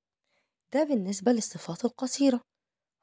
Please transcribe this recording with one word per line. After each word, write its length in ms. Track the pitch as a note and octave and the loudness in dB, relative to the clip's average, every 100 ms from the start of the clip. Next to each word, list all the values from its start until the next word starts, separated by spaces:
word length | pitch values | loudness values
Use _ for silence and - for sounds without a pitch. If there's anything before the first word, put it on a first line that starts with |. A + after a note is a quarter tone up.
| _ _ _ _ _ _ _ | _ _ _ _ _ _ _
ده 120 | C4+ | -2
بالنسبة 480 | D4+ C4 F#3 G3+ G#3 | 0 0 -2 -2 0
للصفات 520 | A#3+ - D#3+ - E3 | 0 0 -8 -10 -4
القصيرة، 560 | A#3 - B3+ - C#4 B3 - _ _ _ _ _ | -4 -4 -6 2 4 2 -2 _ _ _ _ _